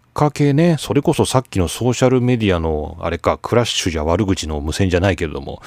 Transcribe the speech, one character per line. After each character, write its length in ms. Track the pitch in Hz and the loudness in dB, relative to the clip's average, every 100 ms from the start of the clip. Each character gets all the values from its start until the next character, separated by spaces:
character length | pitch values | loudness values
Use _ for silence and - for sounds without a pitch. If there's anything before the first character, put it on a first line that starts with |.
| _ | _
か 200 | - 147 | -2 -2
け 200 | - 143 | 2 2
ね、 240 | 139 175 151 | 4 4 2
そ 160 | - | 0
れ 100 | 143 | 0
こ 120 | 165 | 2
そ 100 | 143 | 2
さ 140 | 101 131 | 2 0
っ 60 | - | 0
き 120 | 98 | -2
の 80 | 85 | -2
ソ 220 | - 120 | 0 -2
ー 20 | |
シ 120 | 117 | 2
ャ 60 | 127 | 2
ル 100 | 127 | 4
メ 160 | 123 123 | 2 2
デ 100 | 104 | 2
ィ 100 | 87 | 2
ア 20 | |
の、 400 | 80 76 76 82 | 0 -2 -6 -8
あ 80 | 85 | -6
れ 80 | 82 | -2
か、 220 | - 78 | -2 -2
ク 160 | - | 0
ラ 80 | 113 | 0
ッ 20 | |
シ 240 | 117 - 92 | 0 -2 -4
ュ 40 | |
じ 60 | 80 | -2
ゃ 40 | |
悪 240 | 76 90 98 | 0 0 0
口 220 | 92 78 | -2 -4
の 120 | 76 | -6
無 120 | 76 | -4
線 180 | - 95 | -2 0
じ 60 | 87 | 2
ゃ 20 | |
な 100 | 98 | 2
い 60 | |
け 100 | 85 | 0
れ 80 | 82 | -4
ど 80 | 69 | -6
も、 220 | 69 - | -10 -12